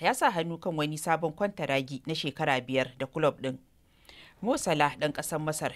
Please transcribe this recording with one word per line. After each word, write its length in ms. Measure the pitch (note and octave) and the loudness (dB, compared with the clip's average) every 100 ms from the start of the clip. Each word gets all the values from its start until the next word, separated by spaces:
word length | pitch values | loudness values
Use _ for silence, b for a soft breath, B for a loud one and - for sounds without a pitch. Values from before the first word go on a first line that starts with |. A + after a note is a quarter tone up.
ya 140 | F#3 | 0
sa 160 | - C#4 | 4 2
hannu 280 | F3 E3+ E3 | 2 -2 -4
kan 160 | F#3 D#3+ | -4 0
wani 220 | D3+ D#3 | -2 -2
sabon 340 | F3 D#3+ E3 | 0 0 0
kwantaragi 720 | D3+ G3+ G3+ C#3+ C3+ C3+ C3+ - | 0 -2 -2 0 0 0 -8 -6
na 80 | |
shekara 460 | D#3 D3+ - D3+ C3 | -4 -4 -2 2 2
biyar 340 | B2 C3 B2+ - | 2 0 0 -4
da 80 | C3+ | -6
kulob 340 | D#3+ D3+ C3 | 2 2 2
ɗin. 160 | C3 C3 _ _ _ B B B B B | -6 -6 _ _ _ B B B B B
Mo 140 | G#3 C#4+ | -2 0
Salah 400 | - D3+ D3 - | 2 4 2 2
ɗan 140 | D3+ | -2
ƙasar 260 | D3 - D#3 | -2 -4 -4
Masar 320 | D#3 D3+ C3+ | -2 -2 -4